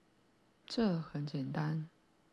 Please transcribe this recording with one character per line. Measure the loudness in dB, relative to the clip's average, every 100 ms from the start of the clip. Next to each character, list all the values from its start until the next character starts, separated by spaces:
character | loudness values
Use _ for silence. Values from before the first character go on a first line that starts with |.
| _ _ _ _ _ _ -6
这 | 2 4 4
很 | 0 -4 -2
简 | -2 -2
单， | -2 0 0 -4 -10 _ _ _